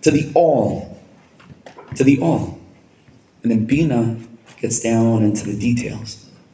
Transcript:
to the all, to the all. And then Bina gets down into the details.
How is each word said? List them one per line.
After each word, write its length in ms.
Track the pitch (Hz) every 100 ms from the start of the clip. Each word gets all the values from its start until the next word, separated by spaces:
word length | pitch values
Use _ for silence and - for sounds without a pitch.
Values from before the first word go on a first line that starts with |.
to 100 | -
the 200 | 143 117
all, 640 | 170 165 139 104 92 - - - - _ _ - - - - - -
to 80 |
the 160 | 135 143
all. 380 | 165 135 - - - - _ _ _ - _ _
And 80 | 117
then 120 | 113
Bina 540 | 110 143 160 120 113 113 - - - -
gets 200 | 107 -
down 420 | 120 113 113 113
into 240 | 107 101 104
the 120 | 101
details. 680 | 117 120 120 107 107 - - - _